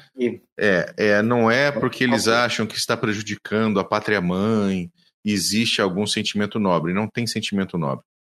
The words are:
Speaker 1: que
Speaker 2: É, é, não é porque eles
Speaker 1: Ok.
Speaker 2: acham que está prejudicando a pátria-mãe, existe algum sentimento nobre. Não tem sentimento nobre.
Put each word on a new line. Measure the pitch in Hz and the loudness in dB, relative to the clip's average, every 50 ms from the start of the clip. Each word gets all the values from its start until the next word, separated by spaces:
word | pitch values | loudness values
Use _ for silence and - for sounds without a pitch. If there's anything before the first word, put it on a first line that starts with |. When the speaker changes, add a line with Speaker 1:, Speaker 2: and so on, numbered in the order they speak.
| - _ - | -12 _ -6
Speaker 1:
que | 131 123 117 - - _ _ _ - | -4 -4 -4 -4 -6 _ _ _ 0
Speaker 2:
É, | 101 104 95 87 - - - | 2 4 4 4 2 0 -2
é, | - 104 104 104 104 | 0 2 4 4 4
não | 107 117 123 120 113 113 | 4 2 2 4 4 4
é | 117 131 143 143 | 4 4 2 2
porque | - - 131 123 - - 131 | 0 0 -2 -2 -2 0 0
eles | 123 120 107 98 | 2 2 2 2
Speaker 1:
Ok. | 110 113 120 | 2 2 2
Speaker 2:
acham | 123 117 - - 110 | 2 0 0 -2 -4
que | 104 - | -4 -4
está | - - - 117 | -6 -4 -2 -2
prejudicando | - - 107 104 101 107 104 104 - - - 104 110 110 110 101 98 | -2 -2 -2 -2 -4 -4 -8 -10 -10 -6 -4 -2 0 2 2 2 0
a | 90 | 0
pátria-mãe, | - 107 107 - - 107 98 90 87 90 92 101 110 113 107 101 98 95 92 87 85 _ _ _ _ _ _ - | 0 0 -2 0 0 0 0 2 0 0 0 0 2 2 2 0 0 -2 -2 -4 -8 _ _ _ _ _ _ -4
existe | 107 104 95 85 92 101 110 117 117 - - | -2 -2 0 0 0 0 0 0 0 0 0
algum | 104 95 87 98 107 | 0 0 0 -2 -2
sentimento | 104 - 110 104 - - 104 104 101 - 113 | -2 -2 -2 -4 -4 -2 -2 -2 -2 -2 -2
nobre. | 104 95 87 82 78 87 90 | 0 2 2 2 0 0 -2
Não | 101 110 | -2 -2
tem | 104 - 123 117 | -4 -4 -6 -6
sentimento | 107 - 113 110 - 101 98 95 - - | -4 -4 -6 -6 -4 -2 -2 -2 -2 -4
nobre. | 87 78 69 65 62 - _ _ _ _ _ | -4 -2 -2 -4 -6 -10 _ _ _ _ _